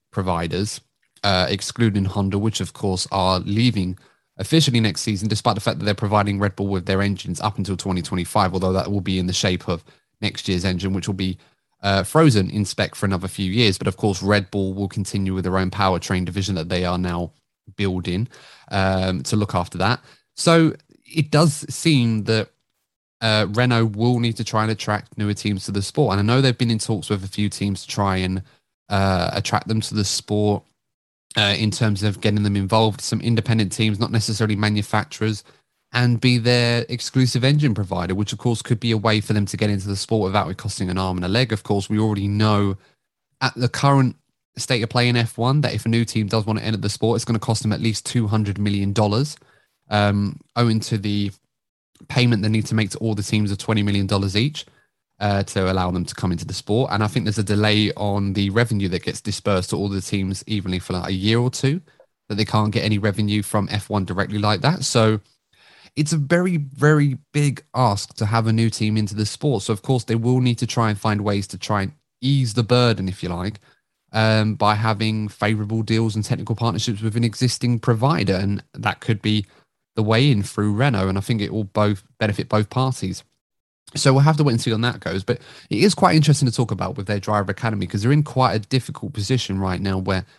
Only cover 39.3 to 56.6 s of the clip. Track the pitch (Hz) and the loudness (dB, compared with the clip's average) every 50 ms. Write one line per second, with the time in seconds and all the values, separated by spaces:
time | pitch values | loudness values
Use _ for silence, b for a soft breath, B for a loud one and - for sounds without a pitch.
39.3 | 107 107 104 90 - 82 107 104 104 98 92 104 98 98 - - 113 110 98 92 | 0 0 0 -2 -2 -2 0 0 0 -2 -2 -4 -6 -6 -4 -2 0 0 0 2
40.3 | 95 104 - 78 92 - - 104 - - 98 90 90 92 95 95 92 90 90 90 | 0 0 -2 -2 -6 -6 -6 -8 -6 -4 -4 -2 -2 -2 -2 -2 -2 -2 -2 0
41.3 | 98 120 131 110 110 - - - 104 101 98 - 110 107 110 110 107 101 98 101 | 0 0 0 0 -2 -6 -2 -2 -2 -2 0 -2 0 0 0 0 0 -2 -2 -2
42.3 | 101 104 107 110 107 101 101 98 98 b b b b b _ _ _ _ _ _ | 0 2 2 2 2 2 2 0 -2 b b b b b _ _ _ _ _ _
43.3 | _ - 131 127 - 117 123 120 - - - 139 139 135 131 123 - _ _ _ | _ -4 -4 -4 -2 0 -2 -2 -2 2 2 4 6 6 4 2 0 _ _ _
44.3 | _ _ _ _ _ - - - 131 113 113 113 - 123 120 123 120 120 117 113 | _ _ _ _ _ -12 -4 -2 -2 -2 -2 0 0 2 2 4 4 2 0 0
45.3 | - - 117 127 135 151 143 110 - 110 - 113 113 117 117 - - 110 107 95 | -2 -2 0 2 2 2 2 0 -2 -2 -2 0 0 0 0 0 -2 -2 -2 0
46.3 | 120 113 101 107 110 107 - 107 110 98 104 101 - - - 113 117 - - - | -2 -2 -2 -2 -4 -4 -2 -4 -4 -2 -2 -4 -4 -2 0 0 0 0 0 -2
47.3 | 117 107 - - 113 - - 107 104 - - 117 104 - - - - 123 113 104 | -2 -2 0 -2 -4 -2 0 -2 -2 0 -2 -2 -2 -4 -6 -4 -2 -2 0 2
48.3 | 113 110 104 101 95 101 101 104 101 98 101 101 101 110 107 104 104 117 143 147 | 0 0 0 0 -2 -2 -2 -2 0 0 -2 -2 2 2 2 2 2 0 0 -2
49.3 | - b b b b b b b b b b - 107 104 104 101 101 101 101 98 | -6 b b b b b b b b b b -2 0 2 2 4 4 2 0 0
50.3 | 76 - _ _ - 117 120 117 110 113 107 - 117 104 95 104 104 104 101 101 | -2 -6 _ _ -2 2 2 2 2 2 0 -2 -4 -2 -2 -2 -2 -2 -2 -4
51.3 | 98 _ _ _ _ _ _ _ _ _ _ _ _ _ - - - 123 123 120 | -6 _ _ _ _ _ _ _ _ _ _ _ _ _ -14 -4 2 4 4 4
52.3 | 117 101 98 107 110 110 101 - 107 110 107 98 - - 117 113 107 101 98 - | 4 4 2 2 2 2 0 2 0 0 0 0 -2 -4 -2 -2 -2 -2 -2 0
53.3 | 113 107 104 98 101 98 - - 113 110 104 104 101 98 98 95 107 98 98 98 | 0 0 2 0 -2 -4 -2 0 0 2 2 2 2 0 0 2 0 0 0 0
54.3 | 92 104 120 151 151 - - b b b b b b b _ _ _ - 101 101 | 2 2 0 0 -2 -6 -14 b b b b b b b _ _ _ -4 -2 0
55.3 | 101 98 98 - - 98 95 92 95 92 90 90 90 90 87 - - - - 90 | 0 0 0 -2 -2 -2 0 2 2 2 0 0 0 -2 -2 -4 -6 -4 -2 -2
56.3 | 87 82 - - 95 - | -2 -2 -4 -6 -8 -10